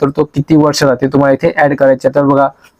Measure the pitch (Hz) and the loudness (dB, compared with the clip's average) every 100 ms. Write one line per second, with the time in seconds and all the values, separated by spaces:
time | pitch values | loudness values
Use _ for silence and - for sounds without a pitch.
0 | 139 147 147 143 - 156 147 - 139 123 | -4 -2 -4 -4 0 2 2 0 -2 0
1 | 135 139 139 135 165 156 147 139 135 131 | -2 0 0 0 -2 0 -2 2 0 2
2 | 131 143 139 139 139 - _ | 0 0 0 0 0 -4 _